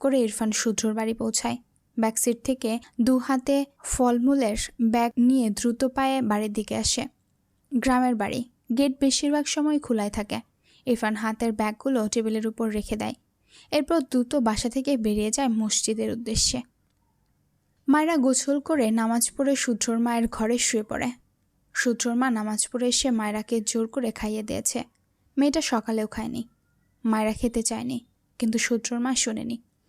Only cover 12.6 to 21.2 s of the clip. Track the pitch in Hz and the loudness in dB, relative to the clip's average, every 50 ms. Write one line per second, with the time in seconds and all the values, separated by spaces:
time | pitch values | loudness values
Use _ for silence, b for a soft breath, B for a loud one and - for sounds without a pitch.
12.6 | 233 220 208 208 208 - 214 214 214 220 - _ _ _ _ _ b b b b | -4 -2 -2 -4 -4 -4 -6 -4 -4 -6 -8 _ _ _ _ _ b b b b
13.6 | b b b 302 285 - 330 330 269 - - 254 240 240 - 294 240 220 208 - | b b b 0 2 2 2 0 0 2 0 0 0 2 0 2 2 2 0 0
14.6 | - 240 - 269 262 285 285 240 220 214 208 214 208 214 220 - 277 254 220 220 | -2 -2 -2 -2 0 0 0 0 0 0 0 0 0 0 0 0 0 2 2 0
15.6 | 220 214 - - - - 220 220 220 220 - 233 233 220 220 220 - - - 247 | 0 0 0 0 0 0 -2 -2 -2 -4 -4 -6 -6 -4 -2 0 0 0 -2 -4
16.6 | 247 _ _ _ _ _ _ _ _ _ _ _ _ _ _ _ _ _ _ _ | -8 _ _ _ _ _ _ _ _ _ _ _ _ _ _ _ _ _ _ _
17.6 | _ _ _ _ - - 269 302 311 330 339 302 247 262 254 247 - - 277 294 | _ _ _ _ 0 2 2 4 4 2 2 2 4 2 2 2 0 0 -2 -2
18.6 | 269 - 320 294 233 220 220 226 226 226 233 240 240 - - - 277 277 277 262 | 0 0 0 2 2 2 2 2 0 0 0 0 -2 -2 -2 -2 0 0 2 0
19.6 | - - 233 208 - - 226 233 233 240 233 233 226 226 - - 220 220 240 240 | 0 -2 -2 -2 0 -2 0 0 0 0 0 0 -2 -2 -2 -2 -2 0 0 0
20.6 | - - - 220 214 - - - - 247 247 - | 0 0 0 -2 -2 -2 -4 -4 -4 -4 -6 -8